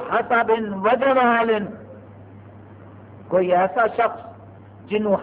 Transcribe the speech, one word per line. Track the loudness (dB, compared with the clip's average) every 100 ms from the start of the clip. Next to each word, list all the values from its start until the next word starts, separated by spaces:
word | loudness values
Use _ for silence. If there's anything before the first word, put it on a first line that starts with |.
| 0
حسب | -2 0 0 2 0 -2 -2 0
وجمال،" | 2 2 4 4 2 2 -2 -4 -10 -18 -20 -20 -20 -20 -20 -20 -20 -20 -20 -20 -20 -20 -20 -2
کوئی | 0 2 2
ایسا | 2 0 0
شخص | 0 -2 -4 -14 -20 -20 -20 -20 -20 -6
جنہوں | -2 0 2